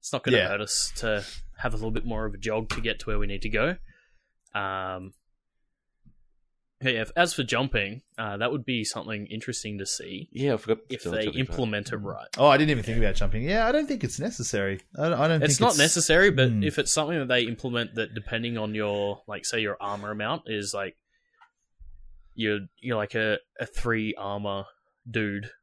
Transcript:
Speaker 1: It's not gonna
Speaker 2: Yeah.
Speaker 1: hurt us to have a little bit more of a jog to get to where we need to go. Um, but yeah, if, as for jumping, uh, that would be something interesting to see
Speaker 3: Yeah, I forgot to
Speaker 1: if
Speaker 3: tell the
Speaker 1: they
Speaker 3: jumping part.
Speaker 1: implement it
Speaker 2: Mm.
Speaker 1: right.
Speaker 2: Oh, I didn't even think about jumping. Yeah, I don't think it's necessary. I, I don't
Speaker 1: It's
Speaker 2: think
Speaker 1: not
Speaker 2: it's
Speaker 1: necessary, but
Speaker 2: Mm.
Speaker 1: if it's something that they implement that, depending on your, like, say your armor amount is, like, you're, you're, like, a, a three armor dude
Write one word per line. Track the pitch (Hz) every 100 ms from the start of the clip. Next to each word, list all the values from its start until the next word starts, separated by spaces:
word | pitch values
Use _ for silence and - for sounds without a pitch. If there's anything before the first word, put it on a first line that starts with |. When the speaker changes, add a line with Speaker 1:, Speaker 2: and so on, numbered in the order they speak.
Speaker 1:
It's | -
not | 131
gonna | 131 123
Speaker 2:
Yeah. | 92
Speaker 1:
hurt | 101
us | 104 - - -
to | 113 104 101 - - -
have | -
a | 104
little | 110
bit | 110 117
more | 110
of | 110
a | 104
jog | 110 107 110
to | -
get | 117 110
to | -
where | 107
we | 104
need | 98
to | 107
go. | 107 135 180 - _ _ _ _ _ _
Um, | 104 98 95 95 92 95 - _ _ _ _ _ _ _ _ - _ _ _ _ _ _ _
but | 131
yeah, | 117
if, | 110 -
as | 175
for | -
jumping, | 123 117 135 113 98 117 _ -
uh, | 110 101
that | 120
would | 143
be | 120 123
something | 107 - 90 107 104
interesting | 110 - 120 110 101
to | 98
see | - - 95 -
Speaker 3:
Yeah, | - 139
I | 113
forgot | - 113 -
to |
Speaker 1:
if | 127
Speaker 3:
tell | 87
the | 110
Speaker 1:
they |
Speaker 3:
jumping | 107 117 131
part. | -
Speaker 1:
implement | 120 104 101
it | 113
Speaker 2:
Mm. |
Speaker 1:
right. | 101 53 - -
Speaker 2:
Oh, | 143
I | 139
didn't | 151
even | 135
think | 104 113
about | 104 95
jumping. | 101 107
Yeah, | 135 208 226
I |
don't | 285 294
think | 269
it's | - -
necessary. | 131 - 117 107 98 98 - -
I, | 151
I | 165 151
don't | 160
Speaker 1:
It's | 147
Speaker 2:
think | 139
Speaker 1:
not | 233
Speaker 2:
it's | 147
Speaker 1:
necessary, | 151 170 - 165 196
but | 135 127
Speaker 2:
Mm. | 110
Speaker 1:
if | 101 -
it's | 139
something | - 151 170
that | 131
they | 127
implement | 117 113 127 120 117 110
that, | 110
depending | 113 - 117 117 117
on | 107 107
your, | 104 101 101 98 -
like, | 101
say | - 117
your | 104 101
armor | 101 101 104
amount | 107 107 165 -
is, | 107 98
like, | 104 95 - _ _ _ _ _ _ _ _ - - - - -
you're, | - 110 104 95 _
you're, | 127 117
like, | 104 113
a, | 110 107 _ -
a | 113
three | - 120 113 110 -
armor | 98 101 101 98 98 _ _ _ -
dude | 113 104 101 104 -